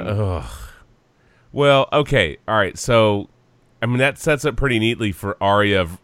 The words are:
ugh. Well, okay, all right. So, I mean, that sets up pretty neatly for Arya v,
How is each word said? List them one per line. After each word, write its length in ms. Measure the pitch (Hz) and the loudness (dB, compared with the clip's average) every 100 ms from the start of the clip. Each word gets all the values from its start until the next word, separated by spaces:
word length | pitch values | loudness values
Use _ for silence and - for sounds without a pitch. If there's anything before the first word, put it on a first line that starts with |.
| - 104 98 85 | -4 -4 -4 -4
ugh. 60 | 62 - - - - _ _ _ _ _ _ | -8 -14 -20 -20 -20 _ _ _ _ _ _
Well, 360 | 135 143 139 135 | 0 4 4 4
okay, 460 | 147 143 135 82 - - | 0 2 2 0 -2 -2
all 80 | 110 | 0
right. 220 | 95 - | 0 -4
So, 500 | - 117 110 101 - _ _ _ _ _ | 0 4 4 0 -6 _ _ _ _ _
I 40 | 117 | -6
mean, 120 | 123 | -2
that 180 | 139 - | -2 -2
sets 280 | 156 147 147 | -2 -2 -2
up 100 | - | -2
pretty 220 | 139 117 | 0 0
neatly 340 | 110 120 107 | 0 -2 -4
for 240 | 87 101 - | -6 -8 -2
Arya 420 | 98 101 104 98 | 0 2 2 2
v, 140 | 85 90 | -2 -6